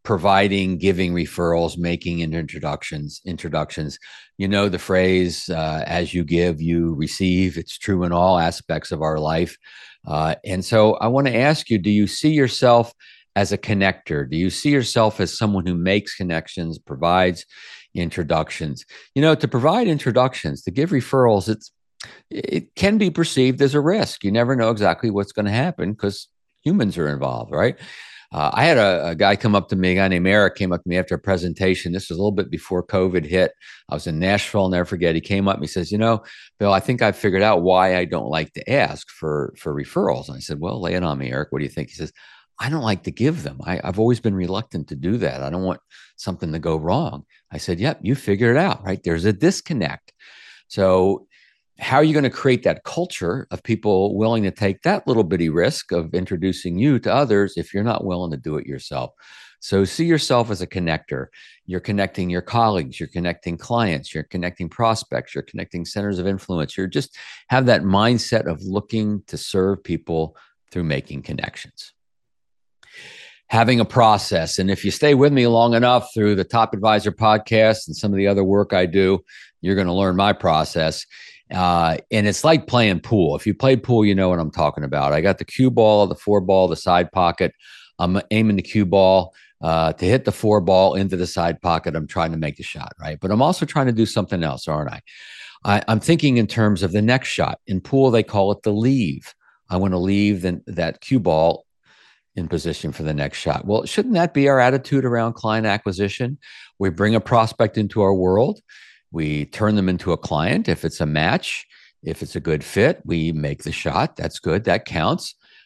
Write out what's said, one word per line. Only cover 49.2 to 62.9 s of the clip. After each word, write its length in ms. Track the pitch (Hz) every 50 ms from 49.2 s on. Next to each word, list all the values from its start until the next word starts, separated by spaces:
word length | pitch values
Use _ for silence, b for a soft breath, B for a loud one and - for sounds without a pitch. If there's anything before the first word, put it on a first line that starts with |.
| 87
a 80 | 110 104
disconnect." 800 | 95 147 180 - - - - 165 113 80 - - - _ - _ B B B B B B B B B B
So 580 | B - 104 95 95 92 92 92 98 98 - - _ b b b b b b b _ _ -
how 140 | - - 131
are 80 | 139 156
you 100 | 160 151
gonna 160 | 151 139 120
create 340 | - - - 135 127 - -
that 200 | 90 78 - -
culture 640 | - - 165 180 - - - 90 85 107 135 - -
of 120 | - - -
people 540 | - 110 92 - 104 98 92 98 101 98
willing 260 | 101 110 113 117 113 101
to 80 | 92
take 300 | - - 107 95 92 -
that 260 | - 165 208 - -
little 160 | - 120 113 101
bitty 240 | 80 95 87 85
risk 460 | 78 76 85 87 131 165 - - - 92
of 200 | 87 80 80 -
introducing 640 | 92 92 - 98 82 90 95 90 - - 90 85
you 220 | 92 120 151 135 117
to 140 | - - 107
others 400 | 139 143 113 104 101 101 95 -
if 180 | 85 - - -
you're 120 | 101 107
not 180 | 120 107 - -
willing 280 | 95 90 87 90 82
to 60 | 76
do 200 | 65 - 80 76
it 100 | 76 -
yourself? 440 | - 69 65 - - 69 65 62 - _ B B B B B B B B B
So 240 | - - 101 98 98
see 200 | 90 - - 165
yourself 460 | 170 165 147 - - 131 120 113 113
as 100 | 104 85
a 60 | 90
connector. 600 | - - 92 87 82 80 78 - - 73 65 65 - B B B B B B B
You're 140 | - 92 90
connecting 500 | - - 101 101 98 95 - 104 90 87
your 120 | 87 90
colleagues, 580 | - - - 117 117 110 101 90 71 64